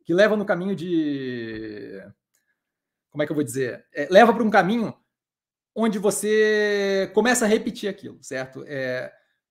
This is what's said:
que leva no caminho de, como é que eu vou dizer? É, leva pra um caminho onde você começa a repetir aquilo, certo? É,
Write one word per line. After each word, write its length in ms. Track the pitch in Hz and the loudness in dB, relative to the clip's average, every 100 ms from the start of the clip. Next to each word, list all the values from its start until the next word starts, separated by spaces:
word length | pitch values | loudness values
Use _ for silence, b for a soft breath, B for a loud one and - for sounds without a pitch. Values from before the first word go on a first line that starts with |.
| - | 0
que 80 | |
leva 240 | 175 208 214 | 4 4 4
no 80 | 196 | 0
caminho 300 | 175 190 190 | -2 -2 -6
de, 1200 | 180 165 147 139 131 123 113 110 107 104 110 98 101 - _ _ _ _ _ _ _ _ _ | -2 -2 0 -4 -6 -8 -8 -10 -12 -12 -14 -16 -18 -20 _ _ _ _ _ _ _ _ _
como 140 | 147 | -6
é 20 | 151 | -4
que 60 | |
eu 40 | 151 | -2
vou 80 | |
dizer? 420 | 127 127 127 - _ | -4 -4 -6 -8 _
É, 160 | 156 143 | -8 4
leva 220 | 185 233 | 6 6
pra 100 | 220 | 4
um 80 | 220 | 2
caminho 440 | 208 170 233 180 - _ _ _ _ _ _ _ | 4 2 0 -4 -8 _ _ _ _ _ _ _
onde 240 | 220 226 202 | -2 -2 0
você 1120 | 196 196 214 214 214 214 208 202 196 196 185 214 | 0 0 0 2 2 2 0 0 0 -2 0 2
começa 300 | 226 247 208 | 2 2 2
a 20 | |
repetir 420 | 226 233 - 202 | 2 0 -6 -8
aquilo, 300 | 190 - - | -8 -12 -16
certo? 420 | - 131 131 135 131 | -10 -8 -8 -12 -10
É, 440 | 139 127 127 131 - _ _ _ | -6 -4 -6 -8 -14 _ _ _